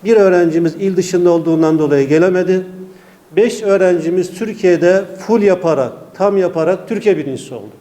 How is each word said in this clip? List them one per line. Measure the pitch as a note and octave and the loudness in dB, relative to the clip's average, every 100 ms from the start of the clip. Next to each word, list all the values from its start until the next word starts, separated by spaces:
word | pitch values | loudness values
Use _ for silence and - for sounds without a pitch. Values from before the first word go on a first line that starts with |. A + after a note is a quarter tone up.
Bir | F#3+ A3+ | 2 4
öğrencimiz | G3 F3+ E3+ D#3+ E3+ D#3 | 4 4 2 2 -2 -2
il | G3 F#3 | -2 -2
dışında | F3+ F#3 F3 | -2 0 2
olduğundan | E3+ D#3+ E3 D#3+ D#3+ | 2 0 0 2 2
dolayı | D3+ C#3+ C#3 | 2 0 2
gelemedi. | D3+ F3+ F3+ F3+ F#3 F#3 - - - - _ _ D#3 | 2 2 0 0 -2 -4 -16 -20 -20 -20 _ _ 0
Beş | A#3 A#3 | 0 0
öğrencimiz | G#3+ G3 F#3 F3 D#3+ F3+ F3+ - | -2 2 2 0 0 -2 -4 -6
Türkiye'de | A3 G3+ F#3+ E3+ F3 F#3+ F#3+ - | -8 -2 0 2 4 2 0 -12
full | - A3+ | -2 0
yaparak, | G3+ F3+ F3 D3 B2 - - | 2 2 0 -2 -2 -6 -20
tam | - G3+ G3 | -2 -2 0
yaparak | F3+ D#3+ D#3+ F#3 - | -2 -2 -2 -2 -4
Türkiye | A3 G#3+ E3+ | -2 0 0
birincisi | C#3 B2 - A#2 | -4 -10 -12 -16
oldu. | G#2 - | -16 -20